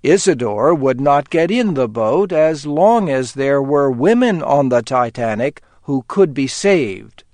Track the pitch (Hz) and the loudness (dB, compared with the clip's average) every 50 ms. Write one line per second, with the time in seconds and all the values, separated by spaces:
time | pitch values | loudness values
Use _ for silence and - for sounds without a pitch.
0 | - 127 165 196 - 196 160 120 123 110 104 104 117 151 175 156 135 135 127 123 | 2 2 2 2 2 0 0 0 -2 -4 -2 0 2 2 2 2 0 -2 -2 0
1 | 139 143 143 143 147 _ - 160 165 170 214 247 247 208 170 135 131 110 107 113 | 2 2 2 2 0 _ -2 -2 0 0 0 0 0 -2 0 -2 -2 -2 -2 -2
2 | 110 110 127 175 202 185 170 156 156 160 160 147 139 147 147 151 180 214 233 233 | -2 0 0 0 0 0 0 0 2 2 0 -2 -6 -6 -2 2 2 4 4 2
3 | 202 160 135 131 131 117 - 135 135 139 143 139 139 135 147 143 143 139 127 117 | 0 0 -2 -2 -4 -4 -6 -4 0 0 0 0 0 0 0 2 2 2 0 0
4 | 131 185 233 240 254 240 202 165 147 - 143 147 139 131 123 120 110 - 131 127 | 2 2 2 4 2 0 0 -2 -2 0 0 2 2 2 0 0 0 0 -2 -2
5 | 123 117 - - 120 113 107 104 120 143 - - _ _ _ _ _ - 139 135 | -2 -2 -4 -4 -4 -4 -2 -2 -4 -4 -4 -8 _ _ _ _ _ -6 -6 -6
6 | - _ - 196 196 165 131 139 139 131 - - - 202 196 170 135 107 92 98 | -4 _ 0 0 0 2 2 -4 -6 -6 -6 -4 0 0 2 2 0 -4 -6 -10
7 | 107 107 _ - _ _ | -14 -20 _ -20 _ _